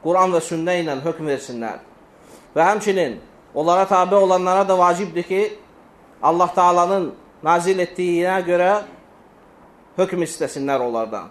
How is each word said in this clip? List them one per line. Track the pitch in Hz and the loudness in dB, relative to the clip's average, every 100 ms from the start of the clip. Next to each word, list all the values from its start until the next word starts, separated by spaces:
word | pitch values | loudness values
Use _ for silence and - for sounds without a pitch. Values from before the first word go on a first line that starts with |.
Quran | 156 185 185 | 0 2 2
və | 175 | 0
sünnə | - 165 170 180 | -2 -4 -2 -2
ilə | 165 135 | -4 -4
hökm | 160 165 151 | -6 -6 -4
versinlər. | 135 - 120 113 82 - - - - - - - | -6 -6 -10 -10 -12 -18 -20 -20 -20 -20 -20 -6
Və | 151 | 0
həmçinin | 170 214 208 190 151 104 - - _ | 2 2 -2 -2 -2 -6 -18 -20 _
onlara | 143 160 180 190 | -2 2 2 2
tabe | 190 180 202 | 2 4 4
olanlara | 190 185 180 190 190 | 4 2 2 0 2
da | 185 | 4
vacibdir | 175 175 196 165 175 | 4 2 -4 -6 -4
ki, | 190 208 208 - - - _ - - | -2 -2 -6 -20 -20 -20 _ -20 -2
Allah | 147 170 175 | 0 2 2
Taalanın | 190 175 175 175 196 160 - - - | 4 4 4 2 0 -2 -10 -20 -6
nazil | 151 170 175 190 | 0 0 2 0
etdiyinə | 175 - 180 170 180 190 175 | -2 -4 -2 0 0 -2 0
görə | 175 180 208 208 - - - - - - - - - - - | 2 2 0 -4 -20 -20 -20 -20 -20 -20 -20 -20 -20 -12 -4
hökm | 185 180 160 | -2 -2 -6
istəsinlər | - 147 147 139 135 123 | -4 -6 -4 -2 -2 -2
onlardan. | 117 110 107 82 | -4 -6 -8 -12